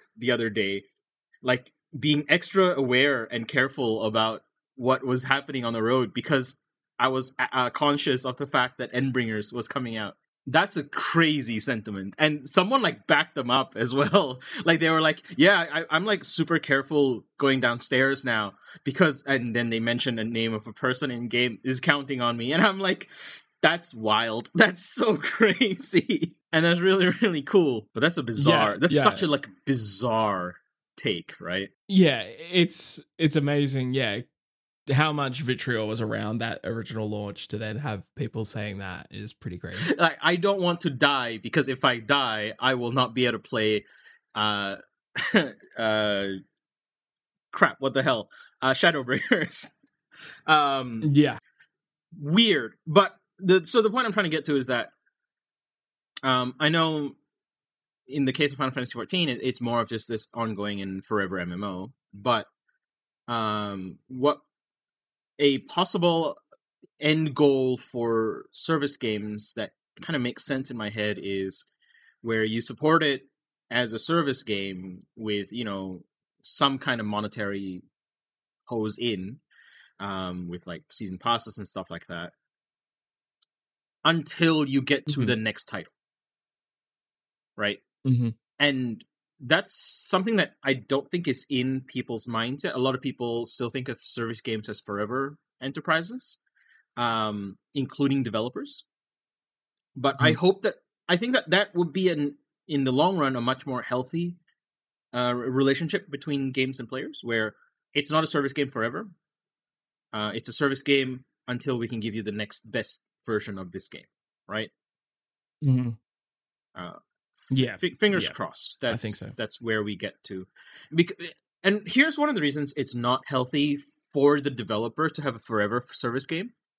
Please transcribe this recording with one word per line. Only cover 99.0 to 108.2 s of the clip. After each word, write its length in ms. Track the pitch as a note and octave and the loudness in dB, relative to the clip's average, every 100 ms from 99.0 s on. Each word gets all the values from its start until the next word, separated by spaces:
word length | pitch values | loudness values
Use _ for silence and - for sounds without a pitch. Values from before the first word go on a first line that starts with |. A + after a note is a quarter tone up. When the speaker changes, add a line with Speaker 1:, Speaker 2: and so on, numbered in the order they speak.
| _ _ _ _ _ _ _ - _ C3 | _ _ _ _ _ _ _ -20 _ 0
Speaker 1:
But 200 | C#3 - | 0 4
I 120 | D#3 | 4
Speaker 2:
Hmm. 40 | - | 6
Speaker 1:
hope 240 | F3+ F#3+ | 4 4
that, 140 | G#3 - _ _ - | 0 -4 _ _ 0
I 80 | F3 | 0
think 160 | A#3+ | 2
that 160 | B3+ D#3+ | 0 2
that 240 | F#3 G3+ F3 | 2 2 0
would 160 | E3+ | 0
be 180 | F3 F#3 | 2 2
an, 280 | D3+ C#3+ - _ _ - | 2 -2 -4 _ _ -4
in 160 | C#3+ | 0
the 80 | C3 | 2
long 240 | C3 F3 F#3 | 4 4 4
run, 180 | C#3 B2+ | 0 0
a 60 | |
much 240 | A#2+ C3 C#3+ | -2 -2 -4
more 160 | B2+ | -6
healthy, 560 | - B2+ B2+ E3+ F3 F3 _ _ _ _ _ _ _ | -2 -4 -2 -4 -4 -8 _ _ _ _ _ _ _
uh, 40 | B2 | -2
r-, 180 | B2 B2 | 0 0
relationship 760 | A#2+ C3 C3+ C3+ D#3+ G3 - | -2 2 2 2 0 -4 -6
between 420 | C#3 - C#3 C3+ | -10 -6 -4 -2
games 280 | C3 C3 C3 | -2 -2 -4
and 80 | A2+ | -8
players, 320 | C3 D#4 D4 | -10 -10 -10
where 320 | A#2 A2+ A2 - _ _ _ | -4 -2 -2 -6 _ _ _
it's 180 | D3 C3+ | -4 0
not 120 | D#3 | 0